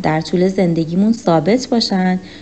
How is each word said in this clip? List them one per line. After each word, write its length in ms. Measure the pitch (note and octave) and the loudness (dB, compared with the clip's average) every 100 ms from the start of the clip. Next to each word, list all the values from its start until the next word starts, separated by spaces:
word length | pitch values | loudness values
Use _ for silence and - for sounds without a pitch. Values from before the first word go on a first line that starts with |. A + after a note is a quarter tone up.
در 180 | E3 D#3 | -2 -2
طول 260 | E3 F3+ F#3+ | -2 0 0
زندگیمون 680 | F#3+ F3 E3 D#3+ F3 G#3+ | 2 0 0 -2 0 0
ثابت 540 | A3+ - E3 D#3+ B3 - | 0 2 2 2 0 0
باشن 480 | A#3 - F#3+ F#3 F#3 - - | -2 0 0 0 -2 -6 -18